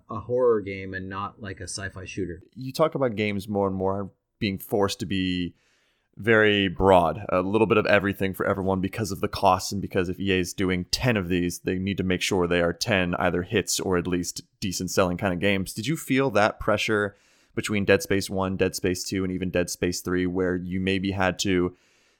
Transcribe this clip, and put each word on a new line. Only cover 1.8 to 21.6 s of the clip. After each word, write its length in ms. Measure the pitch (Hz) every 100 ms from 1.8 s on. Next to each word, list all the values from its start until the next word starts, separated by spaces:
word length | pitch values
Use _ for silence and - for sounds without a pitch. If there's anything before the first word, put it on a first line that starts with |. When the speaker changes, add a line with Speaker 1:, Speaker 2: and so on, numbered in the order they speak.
| 98 95
Speaker 1:
shooter. 380 | 87 - 87 82 -
Speaker 2:
You 180 | - 131
talk 220 | 131 156
about 200 | 151 131
games 340 | 104 107 101 98
more 200 | 101 98
and 80 | 95
more 340 | 95 98 98 - _ _
being 180 | 107 95
forced 400 | - 110 98 -
to 60 | 92
be 480 | 98 92 90 87 - _ _ _ _ _ -
very 500 | 101 110 107 104 98
broad, 580 | 82 95 95 82 80 101
a 140 | 92
little 240 | 92 107 107
bit 100 | 98
of 100 | 98
everything 480 | 101 98 98 95
for 100 | 90
everyone 360 | - 98 95 95
because 320 | 95 - 104
of 80 | 98
the 80 | 101
costs 420 | - 98 92 -
and 100 | 101
because 280 | - 101 90
if 100 | 90
E 140 | 98
A 60 | 92
is 120 | 87
doing 340 | - 92 90 87
ten 300 | - 127 110
of 120 | 87
these, 320 | 90 87 -
they 180 | - 92
need 180 | 95 95
to 60 |
make 200 | 95 90
sure 240 | - 95 87
they 120 | 87
are 120 | 85
ten 420 | 85 - 101 90 87
either 260 | 90 87
hits 360 | 87 110 - -
or 180 | 95 90
at 100 | 87
least 340 | 90 87 - - _
decent 320 | 101 87 90
selling 260 | - 92 87
kind 160 | 101
of 60 | 87
games. 340 | 98 98 92
Did 140 | - 110
you 100 | 160
feel 340 | - 131 135
that 280 | 104 107 -
pressure 580 | - 107 - 107 101 - _ _ _
between 300 | - - 107
Dead 180 | 98 98
Space 260 | - 98 -
one, 280 | 95 95 95
Dead 180 | 92
Space 300 | - 95 90
two, 180 | - 98
and 100 | 92
even 180 | 90 92
Dead 200 | 90 87
Space 300 | - 90 87
three, 260 | - 90 92
where 300 | 90 92 92
you 240 | 90 92
maybe 320 | 95 95 95
had 260 | 98 92 90
to 360 | 101 90